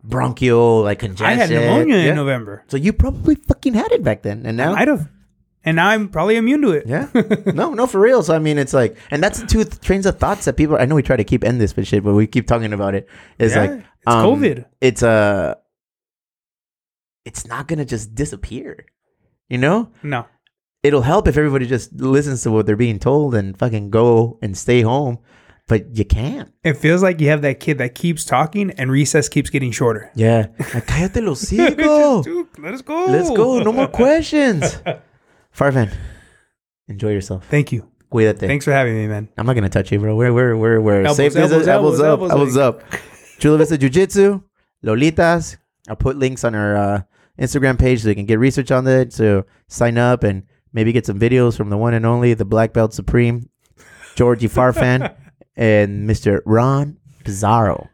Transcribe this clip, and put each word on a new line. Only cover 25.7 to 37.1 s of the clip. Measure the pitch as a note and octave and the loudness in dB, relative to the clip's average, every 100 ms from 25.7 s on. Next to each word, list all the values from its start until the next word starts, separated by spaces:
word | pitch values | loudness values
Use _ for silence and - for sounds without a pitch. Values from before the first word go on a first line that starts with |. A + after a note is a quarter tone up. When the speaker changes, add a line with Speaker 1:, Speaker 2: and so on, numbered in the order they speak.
| A2+ G2+ A2+ | -2 -2 -6
Speaker 1:
you | |
can't. | G2 - B2+ C4+ - _ | -2 -2 -2 -10 -14 _
Speaker 2:
It | E3 | -4
feels | - D3+ F3 | -2 0 2
like | F#3+ E3 | 2 2
you | D3 | 0
have | D3+ | 2
that | C#3+ C3+ | -2 -4
kid | - C#3 | -6 -4
that | B2 - | -4 -4
keeps | E3+ D#3+ | -4 -4
talking | - B2+ D#3+ G3+ G3 | -2 -2 0 -2 -6
and | F3+ C3 | -4 -2
recess | C3+ C#3+ D#3+ C#3+ | 0 2 0 0
keeps | - C3+ | -2 -2
getting | C#3 B2+ | -4 -4
shorter. | G#2+ B2 G#2+ - | -2 -2 -2 -8
Speaker 1:
Yeah. | - A2 A#2 G#2+ - | 0 2 4 0 -6
Like, | - A#2+ - | -8 -8 -4
"Cállate | C3 F#3 A#3 | -2 -2 -2
el | |
Speaker 2:
<laughs> | G#3+ | -4
Speaker 1:
hocico. | C3+ G#3+ G3 - D4+ D#4 D4+ D4 A#3 | -6 -4 2 2 2 2 4 4 2
Speaker 2:
Just, | |
"Dude, | C3+ E4+ E4 - | -2 -8 -10 -12
let | - | -12
us | C4 | -12
go." | C4 D#4+ F#4 | -8 -4 0
Speaker 1:
Let's | F#4 F4 | 0 2
go. | A3+ A#3+ B3 | 2 2 2
No | A3 | 0
more | A#3+ C4+ | 0 -2
Speaker 2:
<laughs> | - | 2
Speaker 1:
questions." | B3 D#4+ D4+ D4+ C#4 F3 D3 - F3+ - _ _ _ _ _ | 2 2 0 0 2 0 -2 -4 -10 -10 _ _ _ _ _
Farfan, | - C#3+ C3 G#2+ - - - _ _ _ _ _ _ - | -2 0 0 -2 -6 -14 -18 _ _ _ _ _ _ -18
enjoy | G2+ G#2+ | -8 -4